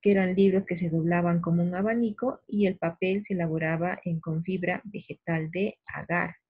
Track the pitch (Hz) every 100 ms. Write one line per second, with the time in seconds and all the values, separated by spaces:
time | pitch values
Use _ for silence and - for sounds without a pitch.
0 | 208 196 185 185 196 185 196 170 170 160
1 | 160 175 175 170 170 170 175 180 208 233
2 | 233 208 247 - _ 202 196 190 165 170
3 | 185 196 208 190 165 160 160 165 175 -
4 | - 165 160 160 170 185 180 180 208 208
5 | - - - 165 156 175 202 - - -
6 | - 175 175 -